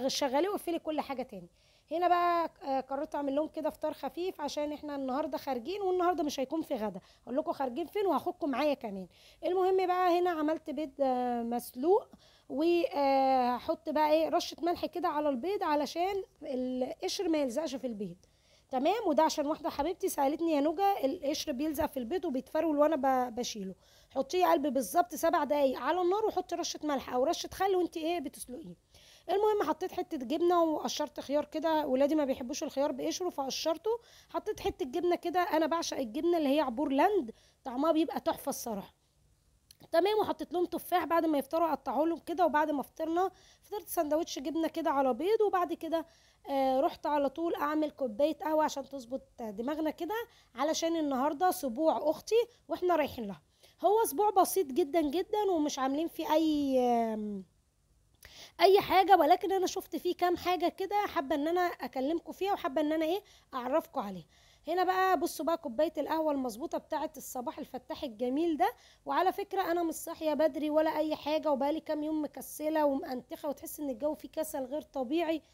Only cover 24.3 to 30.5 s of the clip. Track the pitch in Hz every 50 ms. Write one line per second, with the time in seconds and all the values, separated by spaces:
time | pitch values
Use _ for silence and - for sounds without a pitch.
24.3 | - 370 359 330 330 330 269 294 240 269 247 - - 349 349 - 330 269 - 330
25.3 | 339 339 294 240 294 294 285 269 254 - 240 277 320 359 359 349 381 427 440 403
26.3 | - 370 370 - 349 339 330 - - 311 - 302 285 254 - - 269 254 254 302
27.3 | 339 - - 339 - - 370 403 381 359 349 311 - 330 311 320 349 349 269 277
28.3 | - - - - 247 330 320 180 175 _ _ _ _ - - - - - - -
29.3 | 349 403 427 427 427 415 349 277 302 311 359 359 - - 359 - 330 285 254 220
30.3 | 294 320 339 349